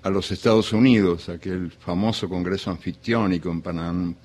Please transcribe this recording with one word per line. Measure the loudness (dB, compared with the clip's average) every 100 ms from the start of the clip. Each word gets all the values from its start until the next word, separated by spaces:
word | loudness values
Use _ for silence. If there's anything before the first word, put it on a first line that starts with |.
| 0
a |
los | -2 -2
Estados | -2 4 4 4
Unidos, | 4 6 6 4 0 -6
aquel | -10 -8 -6 -8
famoso | -10 -6 -2 0 -2 -4
congreso | -4 -2 -4 -4
anfictiónico | -6 -8 -8 -2 0 2 0 -2
en | -6
Panam-, | -6 -6 -4 -4 -4 -8